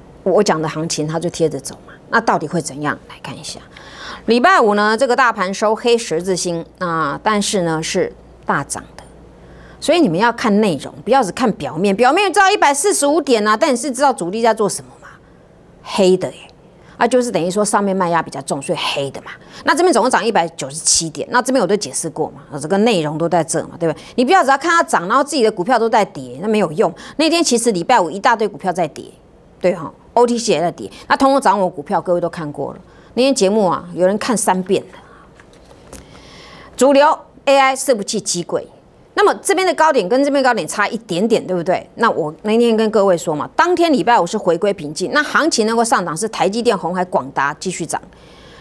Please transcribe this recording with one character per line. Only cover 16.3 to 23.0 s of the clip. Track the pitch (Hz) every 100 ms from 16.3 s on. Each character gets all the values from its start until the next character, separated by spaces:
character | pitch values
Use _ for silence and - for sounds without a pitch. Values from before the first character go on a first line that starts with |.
| - - - - - - -
啊， | 233
就 | 254
是 | 247
等 | 190
于 | 165
说 | 190 208
上 | 220
面 | 202 190
卖 | 175
压 | 170
比 | 156
较 | 139
重， | 135 151
所 | 139 160
以 |
黑 | - 151 139
的 | -
嘛。 | - - - -
那 | -
这 | 320
边 | 359
总 | 311
共 | 349
涨 | 202
一 | 202
百 | 196 170
九 | - 135
十 | 151
七 | - - 165
点， | 147 -
那 | 240
这 | 254
边 | 262
我 | 185
都 | 202
解 | 139
释 | - 165
过 | - 151
嘛， | 139 -
啊， | 147
这 | 147
个 | 196
内 | 220 202